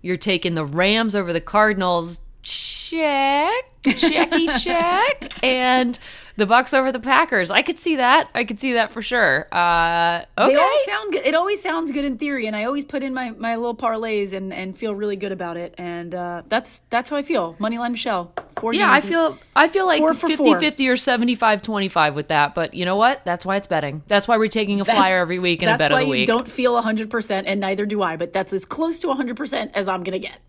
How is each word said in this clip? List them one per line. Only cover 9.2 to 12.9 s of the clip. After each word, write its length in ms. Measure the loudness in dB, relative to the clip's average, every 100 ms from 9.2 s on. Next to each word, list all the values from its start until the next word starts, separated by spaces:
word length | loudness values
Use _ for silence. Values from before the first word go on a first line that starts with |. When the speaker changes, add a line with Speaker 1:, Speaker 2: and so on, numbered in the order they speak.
| 2 2 0
Speaker 1:
Uh, 720 | 0 2 4 2 2 2 0 -6 2
Speaker 2:
They 60 |
Speaker 1:
okay. 120 | 4
Speaker 2:
all 220 | 6 4 4
sound 260 | 0 -4 -4
good. 140 | -2
It 100 | 2
always 260 | 2 0 -2
sounds 300 | -2 -4 -2
good 140 | -4
in 120 | -4 -4
theory, 300 | -6 -4 -4
and 80 |
I 80 | -4
always 220 | -4 -4
put 180 | -6